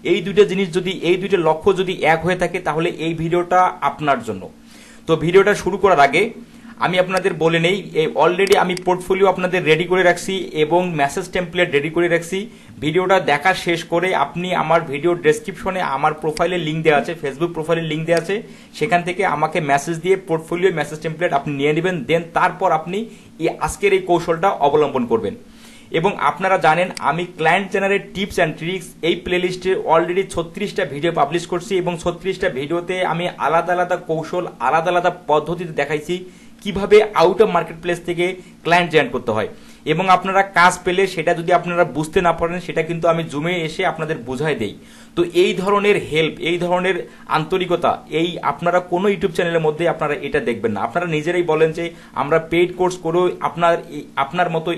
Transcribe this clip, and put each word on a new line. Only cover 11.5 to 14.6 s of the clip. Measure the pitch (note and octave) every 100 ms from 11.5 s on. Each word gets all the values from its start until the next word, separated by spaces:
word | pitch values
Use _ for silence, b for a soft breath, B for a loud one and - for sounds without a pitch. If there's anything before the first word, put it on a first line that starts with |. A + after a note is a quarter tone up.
| F3 E3+ C#3
ready | D#3
করে | E3 E3+
রাখছি। | E3+ E3 F#3+ A3 B B -
ভিডিওটা | D3 E3+ F#3 F#3+ D3+
দেখা | C#3+ F#3+ F#3 F3+
শেষ | E3 E3
করে | C#3 F#3 E3+ C#3+
আপনি | E3+ F3+ E3